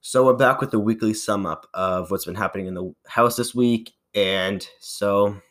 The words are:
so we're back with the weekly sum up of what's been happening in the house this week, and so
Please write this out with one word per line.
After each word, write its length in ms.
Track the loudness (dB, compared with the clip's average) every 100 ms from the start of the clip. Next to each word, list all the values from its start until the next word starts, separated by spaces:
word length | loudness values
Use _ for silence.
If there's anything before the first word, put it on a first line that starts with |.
so 220 | 0 4
we're 120 | 4 6
back 260 | 4 2
with 80 | 0
the 80 | 0
weekly 340 | 0 0 0
sum 360 | -2 -2 -2 -2
up 200 | -6 -10
of 380 | -4 -2 -2 -4
what's 140 | -6 -6
been 100 | -6
happening 320 | -6 -4 -8
in 80 | -8
the 180 | -10 -12 -6
house 280 | 2 2 2
this 200 | -4 2
week, 380 | 2 2 -4 _ _
and 520 | 0 0 0 -2 -4 -10 _
so 560 | -16 -4 0 2 0 -2 _